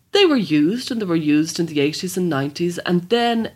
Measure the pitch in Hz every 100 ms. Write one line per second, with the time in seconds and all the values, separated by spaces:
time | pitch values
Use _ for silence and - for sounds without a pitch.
0 | _ 403 381 269 165 151 147 240 - 233
1 | 196 170 151 147 160 165 170 147 143 151
2 | 185 185 180 139 139 - 175 175 - 180
3 | 175 233 233 233 220